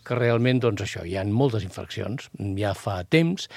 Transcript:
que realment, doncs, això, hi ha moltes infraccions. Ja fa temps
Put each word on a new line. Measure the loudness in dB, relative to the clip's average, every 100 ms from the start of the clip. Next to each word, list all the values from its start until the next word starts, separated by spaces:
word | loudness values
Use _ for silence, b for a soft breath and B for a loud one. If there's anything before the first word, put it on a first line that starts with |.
| -4
que | 0
realment, | 4 4 4 4
doncs, | 2 0 -4
això, | -6 -6
hi | -4
ha | 0
moltes | 2 2 0 -4
infraccions. | -10 -10 -8 -6 -6 -10 -8 -6 -2
Ja | -2
fa | -2 -4 -6
temps | 2 4 4 0 -8